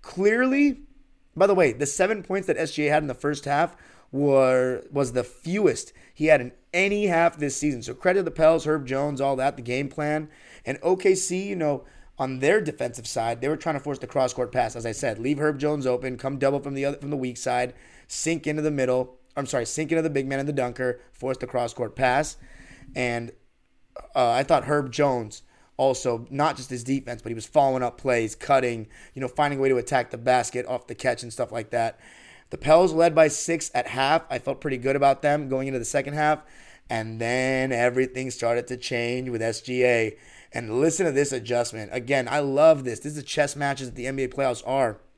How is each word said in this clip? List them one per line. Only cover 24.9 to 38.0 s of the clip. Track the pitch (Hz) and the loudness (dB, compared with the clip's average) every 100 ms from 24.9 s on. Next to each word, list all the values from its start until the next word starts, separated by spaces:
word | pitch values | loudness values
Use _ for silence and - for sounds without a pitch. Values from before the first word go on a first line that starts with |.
Jones | 117 143 123 113 - - _ _ - | 0 0 0 -6 -14 -20 _ _ 0
also, | 135 123 127 117 120 | 0 0 -2 -4 -6
not | 139 151 139 | 0 0 -2
just | 127 | -10
his | 127 | -10
defense, | 120 135 123 117 | -4 -4 -4 -12
but | 113 | -8
he | |
was | 113 - | -10 0
following | 151 135 131 | 4 4 2
up | 123 - | -2 -2
plays, | 135 120 110 | 0 2 0
cutting, | - - 139 123 117 107 - - | -4 2 2 2 -4 -10 -18 -18
you | 131 | -10
know, | 131 | -6
finding | - 147 139 | 0 0 2
a | |
way | 135 | 2
to | 127 | 2
attack | 120 135 120 | 2 -2 -2
the | 117 | -4
basket | 120 127 120 123 - | 2 2 2 -6 -6
off | 123 - | -8 -8
the | |
catch | 117 131 117 | -4 -2 -2
and | 117 | -8
stuff | - 117 | -6 -6
like | 117 107 | -6 -4
that. | 117 113 - - - - - _ | -2 -2 -6 -20 -20 -20 -20 _
The | - | -6
Pels | 147 160 185 | 6 6 6
led | 160 170 | 4 4
by | 156 156 | 6 4
six | - - 165 - | 4 -2 -4 -2
at | 127 - | -4 -2
half. | 127 135 165 - | 0 2 2 0
I | 127 | -6
felt | - 135 | -6 -6
pretty | 151 127 | -4 -2
good | 127 | 0
about | 139 139 135 | 4 4 4
them | 147 151 139 | 2 0 0
going | 131 135 | -2 -2
into | 131 | -4
the | 117 | -2
second | 143 143 | -2 -2
half. | 147 151 151 - - - - - | 0 2 0 -4 -20 -20 -20 -6
And | 113 110 113 | -6 -4 -4
then | 113 127 131 131 131 | -2 0 0 0 0
everything | 120 123 123 | 2 2 2